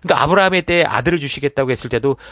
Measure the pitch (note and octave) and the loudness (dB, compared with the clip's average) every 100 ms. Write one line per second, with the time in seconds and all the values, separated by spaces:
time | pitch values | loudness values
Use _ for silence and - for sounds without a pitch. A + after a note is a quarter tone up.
0 | F#3 C#3 C#3+ G3 F#3+ F#3 - E3+ D#3+ G#2+ | -2 0 2 4 4 0 0 2 2 0
1 | B2+ E3+ C#3 - C#3 - C3 B2 B2 A#2+ | 0 -2 -4 -4 -4 -2 -2 -2 -2 -2
2 | C#3 C3+ - | 0 -2 -8